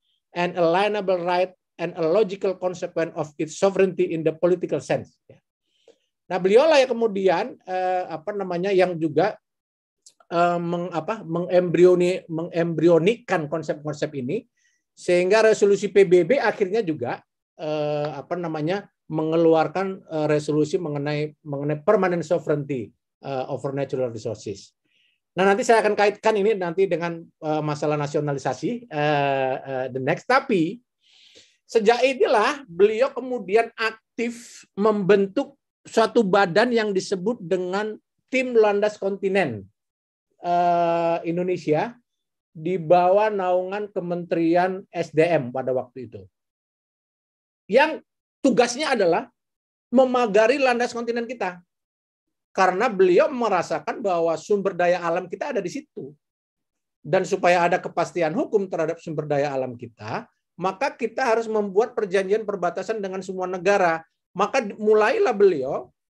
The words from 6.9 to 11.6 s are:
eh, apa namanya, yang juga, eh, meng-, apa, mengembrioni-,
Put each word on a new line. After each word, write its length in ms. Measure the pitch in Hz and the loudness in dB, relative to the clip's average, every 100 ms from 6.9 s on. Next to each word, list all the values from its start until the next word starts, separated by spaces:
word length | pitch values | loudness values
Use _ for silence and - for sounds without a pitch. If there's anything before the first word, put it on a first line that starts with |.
| 233 226 196 190 170 240 - - | 0 0 2 2 2 -2 -10 -8
eh, 340 | 185 185 185 180 | -4 -2 -2 -4
apa 240 | 156 175 | -10 -8
namanya, 400 | 202 185 175 190 | -6 -6 -4 0
yang 240 | 190 180 170 | 2 2 0
juga, 400 | 160 143 196 - _ _ _ _ _ _ - _ _ | -2 2 0 -2 _ _ _ _ _ _ -20 _ _
eh, 320 | 170 175 175 | 2 2 2
meng-, 320 | 170 175 175 | -2 -4 -4
apa, 320 | 170 156 220 | -6 -6 -8
mengembrioni-, 1040 | 165 165 180 180 | -6 -6 2 2